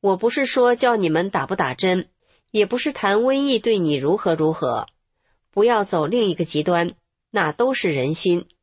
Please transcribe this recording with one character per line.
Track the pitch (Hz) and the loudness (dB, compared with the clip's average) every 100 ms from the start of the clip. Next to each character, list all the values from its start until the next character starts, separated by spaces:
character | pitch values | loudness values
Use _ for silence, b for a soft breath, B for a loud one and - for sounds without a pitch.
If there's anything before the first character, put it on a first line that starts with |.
我 | 202 185 | 0 0
不 | 233 | 0
是 | 262 269 | 0 -2
说 | - 247 | 2 2
叫 | 240 254 233 | 4 2 2
你 | 175 | 2
们 | 156 190 | 0 0
打 | 170 139 | -4 -4
不 | |
打 | 190 147 | -4 -4
针， | 127 185 185 - _ _ _ _ | -2 0 0 -4 _ _ _ _
也 | 214 202 | -2 0
不 | 247 | 0
是 | 302 | -4
谈 | 285 202 208 | -2 0 2
瘟 | 247 | 2
疫 | 269 277 247 | 0 0 0
对 | 233 214 | 0 0
你 | 165 | 0
如 | 143 139 202 | 0 0 0
何 | 202 | 0
如 | 160 156 | 0 0
何， | 160 135 117 110 _ _ _ _ _ _ | 0 -4 -4 -6 _ _ _ _ _ _
不 | - | 0
要 | 220 233 | 2 2
走 | 196 180 151 | 0 -2 0
另 | 240 214 | 0 0
一 | |
个 | 170 | -2
极 | 165 147 | -2 -2
端， | 151 175 170 - _ _ _ | 0 0 -2 -6 _ _ _
那 | 214 160 | -4 -4
都 | 147 247 | 0 -2
是 | 262 190 | 0 -2
人 | 143 131 | -2 -2
心。 | 160 190 175 - _ | -2 0 0 -2 _